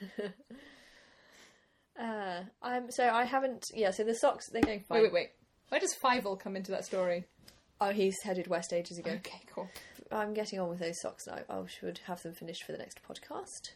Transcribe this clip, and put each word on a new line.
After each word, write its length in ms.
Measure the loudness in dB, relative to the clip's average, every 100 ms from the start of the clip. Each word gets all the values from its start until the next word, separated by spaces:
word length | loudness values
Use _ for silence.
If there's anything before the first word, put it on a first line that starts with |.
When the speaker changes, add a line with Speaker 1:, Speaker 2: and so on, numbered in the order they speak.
| -12 -6
Speaker 1:
<laughs> 140 | -8 -8 -18 -18 -18 -20 -20 -20 -20 _ -20 -20 -20 _ _ _ _ -8
Speaker 2:
Uh, 420 | -6 -4 -4 -6 -8 -8
I'm, 280 | -2 -2 0
so 160 | 4 6
I 160 | 6
haven't, 400 | 4 2 2 -2 -6
yeah, 160 | 2 2
so 140 | 4
the 100 | 0
socks, 340 | 4 4 4 0
they're 100 | 2
going 220 | 2 2 2
fine. 100 | 6
Speaker 1:
Wait, 20 |
wait, 80 | 6
wait. 180 | 4 0 _ _ _ -2
Where 120 | 0
does 160 | 2 2
Fievel 380 | 4 4 2 -4
come 160 | -4
into 160 | -6 -4
that 140 | -4
story? 400 | -2 0 2 0 -4 _ -20 -20 _ 0
Speaker 2:
Oh, 100 | 2
he's 240 | 4 4 2
headed 240 | -2 -2 0
west 260 | 0 0
ages 260 | -2 -2 -6
ago. 120 | -6 -6
Speaker 1:
Okay, 240 | -8 -14 -12
cool. 160 | -10 -10 -12 -18 -16 -6
Speaker 2:
I'm 200 | -2 -2
getting 280 | -2 -2 -2
on 80 | -2
with 100 | -2
those 220 | -4 -2
socks 260 | -6 -6 -10
now. 120 | -8 -6
I 160 | -6 -6
should 320 | -8 -8 -6 -8
have 160 | -8
them 120 | -8
finished 280 | -10 -10 -10
for 60 | -8
the 60 | -10
next 220 | -10 -14
podcast. 680 | -14 -14 -10 -10 -10 -12 -14